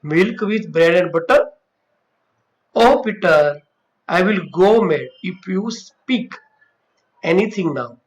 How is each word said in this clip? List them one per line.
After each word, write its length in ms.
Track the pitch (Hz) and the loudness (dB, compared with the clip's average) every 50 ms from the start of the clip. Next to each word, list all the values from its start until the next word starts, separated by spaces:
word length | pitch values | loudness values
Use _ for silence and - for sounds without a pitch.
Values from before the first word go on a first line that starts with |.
Milk 400 | - 147 151 170 190 220 240 - 214 196 | -8 -2 0 0 2 0 -2 -6 -4 -4
with 200 | 214 220 - 165 151 | -4 -4 -6 -4 0
bread 180 | 160 165 170 170 180 | 2 2 4 4 2
and 100 | 180 180 | 0 0
butter? 280 | 170 170 165 - 254 294 - - - _ _ _ _ _ _ _ _ _ _ _ _ _ _ _ _ _ _ _ _ _ _ _ _ | -2 -4 -2 2 2 2 2 0 -6 _ _ _ _ _ _ _ _ _ _ _ _ _ _ _ _ _ _ _ _ _ _ _ _
Oh, 280 | 226 233 240 277 - - | 2 4 4 4 4 0
Peter, 540 | 220 202 - - 175 160 151 147 147 147 147 _ _ _ _ _ _ _ _ _ | -6 -6 -2 0 2 4 4 4 2 0 -6 _ _ _ _ _ _ _ _ _
I 140 | - 156 175 185 | -4 -2 0 0
will 140 | 202 214 190 160 143 - 165 | 0 0 -2 -4 -6 0 2
go 100 | 185 202 220 233 | 4 4 4 4
mad 260 | 220 175 156 135 127 - _ _ - 185 | 2 0 -2 -4 -4 -10 _ _ -12 -12
if 160 | 180 - _ 185 185 | -12 -12 _ -6 -6
you 160 | 190 214 233 | -4 -4 -6
speak 640 | 226 - - - _ _ _ - 254 233 - - - - _ _ _ _ _ _ _ _ _ _ _ _ _ _ _ _ - 170 | -10 -12 -14 -20 _ _ _ -4 -4 -4 -4 -8 -16 -20 _ _ _ _ _ _ _ _ _ _ _ _ _ _ _ _ -4 0
anything 420 | 165 185 214 208 202 196 175 160 143 | 0 0 0 0 -4 -4 -4 -4 -4
now. 160 | 131 123 120 - _ _ | -6 -8 -10 -14 _ _